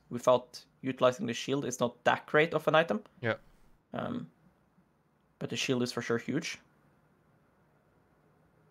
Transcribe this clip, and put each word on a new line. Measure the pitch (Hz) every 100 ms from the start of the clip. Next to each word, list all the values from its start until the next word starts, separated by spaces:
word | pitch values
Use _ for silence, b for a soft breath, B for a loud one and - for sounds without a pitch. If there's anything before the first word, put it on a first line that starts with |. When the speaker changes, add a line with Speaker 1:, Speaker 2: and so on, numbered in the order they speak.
| -
Speaker 1:
without | 120 131 123 - - - _
utilizing | 131 127 127 123 110
the |
shield, | 117 - 139 131
it's | -
not | 123 - -
that | 123 -
great | 151 165
of | 151 151
an | 156
item. | 165 214 - _
Speaker 2:
Yeah. | 117 107 - - - _ _
Speaker 1:
Um, | - - - - _ _ _ _ _ _ _ _ _ _ -
but | 143
the | 120
shield | - 123
is | 120
for | -
sure | - 117
huge. | - 135 - - _ _ _ _ _ _ _ _ _ _ _ _ _ _ _ _ _ _ _ _ _